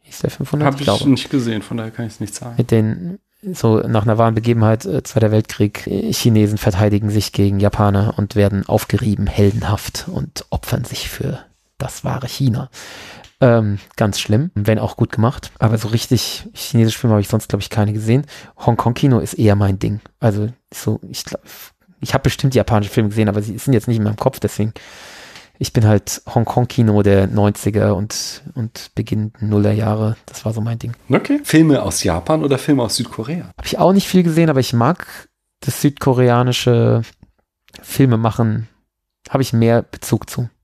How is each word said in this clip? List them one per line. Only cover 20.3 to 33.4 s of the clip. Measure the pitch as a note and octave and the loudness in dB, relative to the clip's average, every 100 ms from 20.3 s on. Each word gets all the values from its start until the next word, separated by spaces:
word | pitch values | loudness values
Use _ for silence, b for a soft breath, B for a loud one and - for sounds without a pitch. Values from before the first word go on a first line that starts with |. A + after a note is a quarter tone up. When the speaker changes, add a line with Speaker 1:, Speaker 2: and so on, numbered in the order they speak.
| G2+ G#2 A#2+ _ | 0 -4 -8 _
Speaker 1:
so, | - - A2 F#2+ | -10 -4 -4 -6
ich | - | -14
glaub, | - - - B B _ _ _ | -12 -12 -14 B B _ _ _
ich | - | -4
hab | C3+ | -2
bestimmt | C#3+ - C3+ B2 | 0 0 0 0
japanische | G2 A2+ G2+ | 2 0 0
Filme | - G#2+ | 0 0
gesehen, | G#2+ G#2+ | 0 0
aber | G#2 | 0
sie | G#2 F#2+ | -4 -6
sind | - | 0
jetzt | A#2+ A2+ | 0 2
nicht | A2+ | -2
in | |
meinem | G#2 G#2+ | 0 -2
Kopf, | - - | -4 -2
deswegen, | G#2 - G#2+ - B B B B B B B _ | -6 -2 -4 -4 B B B B B B B _
ich | C#3+ | -4
bin | - A2 | 2 4
halt | G#2 - - - | 4 2 -12 -4
Hongkong-Kino | - A2+ - A#2+ - A2+ G#2 | -2 0 0 -2 2 2 4
der | G2+ G2 G2 | 4 4 2
neunziger | A2+ G#2 G#2 - G#2 G#2 G2 | 2 0 0 -2 0 0 0
und, | G#2+ - - - C#3+ | -4 -8 -10 -12 -14
und | - A2+ - - - | -8 -8 -8 -12 -8
beginnenden | A2 A2 G#2+ - G#2 | -4 -2 -4 -4 0
Nullerjahre. | G#2 G#2 G#2+ G#2+ G#2+ A2 A2 - | 2 2 2 0 0 -2 -2 -8
Das | - | -10
war | - | -6
so | A2 | -4
mein | A2 A2+ | -4 -6
Ding. | A#2 A#2+ _ | -8 -12 _
Speaker 2:
Okay. | C3 - C#4+ | -2 0 -4
Filme | C#4+ D#3 D#3+ C3+ | 2 4 6 4
aus | G2 - | 0 -2
Japan | G2+ E2+ - D#3 | -2 -2 0 -2
oder | D3+ C3 | 0 -2
Filme | - C#3+ | 0 0
aus | A#2 - | 0 -4
Südkorea? | A#2 - A2+ E3+ | -6 -8 -8 -8